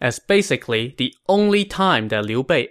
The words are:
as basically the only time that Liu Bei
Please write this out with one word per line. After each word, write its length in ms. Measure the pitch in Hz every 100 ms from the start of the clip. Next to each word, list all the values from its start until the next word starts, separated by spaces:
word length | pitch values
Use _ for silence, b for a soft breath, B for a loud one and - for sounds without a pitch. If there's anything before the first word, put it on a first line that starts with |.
as 180 | - -
basically 760 | - 202 202 127 - 113 117 -
the 160 | 127 - -
only 360 | 196 208 208
time 440 | 202 - 190 135 110
that 160 | 107 104
Liu 160 | 113
Bei 260 | 135 160 -